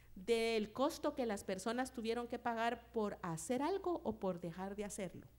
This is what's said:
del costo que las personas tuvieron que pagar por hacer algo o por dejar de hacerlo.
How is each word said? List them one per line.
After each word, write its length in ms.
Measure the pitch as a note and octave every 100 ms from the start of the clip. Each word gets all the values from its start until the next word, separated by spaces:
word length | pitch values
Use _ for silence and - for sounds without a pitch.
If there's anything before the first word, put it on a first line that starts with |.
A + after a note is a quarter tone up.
| -
del 580 | - F#3 A3+ A3+ A3+ G#3+
costo 420 | - C#4+ D#4+ D#4
que 120 | D4+ A#3+
las 180 | G3+
personas 480 | - F#3+ A#3 A#3 B3+
tuvieron 360 | B3+ A3 A#3 A#3+
que 100 | B3
pagar 520 | A#3+ A3+ A#3 A#3+ -
por 260 | A#3 G#3 -
hacer 380 | F3 D#3+ - B3
algo 400 | D4 G4 F4+ E4+
o 140 | - G#3+
por 220 | F#3+ F3
dejar 360 | F3 E3+ G3 G3+
de 80 |
hacerlo. 420 | G3+ - F3+ - -